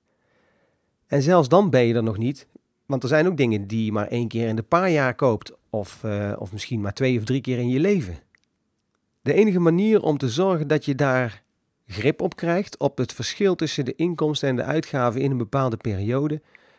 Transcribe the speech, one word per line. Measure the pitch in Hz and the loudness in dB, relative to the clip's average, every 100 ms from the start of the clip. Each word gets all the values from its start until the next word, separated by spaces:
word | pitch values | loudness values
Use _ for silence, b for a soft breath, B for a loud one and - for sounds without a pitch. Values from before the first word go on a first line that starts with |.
| _ _ _ _ _ _ _ _ _ _ _ | _ _ _ _ _ _ _ _ _ _ _
En | 139 | 0
zelfs | 139 180 127 | 4 4 6
dan | 175 196 | 4 6
ben | 127 | 4
je | 117 | 4
er | 117 | 2
nog | 113 104 | 0 -2
niet, | 120 147 - - _ _ - | -4 -6 -14 -20 _ _ -6
want | 135 | -4
er | 123 | 2
zijn | 151 175 | 2 2
ook | 147 | 2
dingen | 120 107 101 | 2 0 -2
die | 113 | -2
je | 110 | 0
maar | 104 104 | -2 -2
één | 120 113 | -2 -2
keer | 113 113 | -2 -2
in | 110 | -2
de | |
paar | - 170 185 | -2 -2 2
jaar | 151 131 | 2 0
koopt | 117 135 107 - - _ | 0 0 0 -6 -20 _
of, | 110 98 - | -8 -8 -8
eh, | 110 101 101 - | -6 -4 -4 -6
of | 104 | -10
misschien | 101 - 113 | -10 -6 -6
maar | 101 | -4
twee | - 131 120 | -2 0 0
of | |
drie | 110 131 | -2 -2
keer | 127 123 | -2 -2
in | 120 | -2
je | 131 | 0
leven. | 185 196 95 80 _ _ _ _ _ _ _ _ _ _ | 2 0 -2 -10 _ _ _ _ _ _ _ _ _ _
De | 131 | 0
enige | 160 214 180 | 4 4 4
manier | 170 170 214 214 | 4 4 4 4
om | 156 147 | 2 0
te | 131 | 0
zorgen | 127 190 170 147 | 0 0 0 0
dat | 151 | 0
je | - | 0
daar | 131 139 127 120 - _ _ _ _ - | 0 0 2 -2 -6 _ _ _ _ -12
grip | 95 123 - | -2 0 0
op | 185 - | -4 -4
krijgt, | 170 175 208 - | -2 -2 -4 -2
op | 139 - | -2 0
het | 123 | -4
verschil | - - - 196 | -6 -8 0 2
tussen | 180 156 - | 2 -2 -2
de | 127 - | -4 -2
inkomsten | 175 160 151 139 139 | -2 0 -2 0 -2
en | 123 | -2
de | |
uitgaven | - 156 - 139 120 117 | -2 -2 -2 0 0 0
in | 139 | -2
een | 127 | -2
bepaalde | 110 139 131 113 | -2 -2 -2 -2
periode, | 120 95 104 131 151 151 b b b | -4 -4 -2 -2 -2 -4 b b b